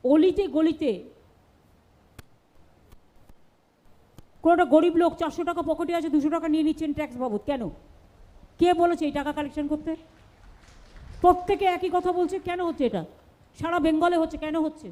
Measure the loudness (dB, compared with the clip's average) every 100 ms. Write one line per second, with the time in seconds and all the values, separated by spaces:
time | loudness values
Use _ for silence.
0 | 4 6 6 2 -2 0 0 0 -4 -4
1 | -10 -20 _ _ _ _ _ _ _ _
2 | _ -20 -20 _ _ _ -20 _ _ -20
3 | _ _ _ -20 _ _ _ _ _ -20
4 | _ -20 -20 _ 2 2 6 6 6 4
5 | 2 0 -8 -4 -6 -4 -4 -4 -2 -4
6 | 0 0 0 -2 0 0 0 -2 -6 -6
7 | -8 -6 -6 -4 -4 -6 -6 -12 -20 -20
8 | -20 _ -20 -20 -20 _ 2 4 2 2
9 | -2 -2 -4 -4 -6 -6 -4 -4 -4 -8
10 | -12 -20 -20 _ -20 -20 -20 -20 -20 -20
11 | -20 4 4 4 0 0 0 0 -2 -2
12 | -2 -2 -2 -4 -6 -4 -4 -2 -2 -2
13 | -8 -16 _ _ _ -10 -4 0 0 2
14 | 2 2 -2 -4 -6 -2 -4 -6 -18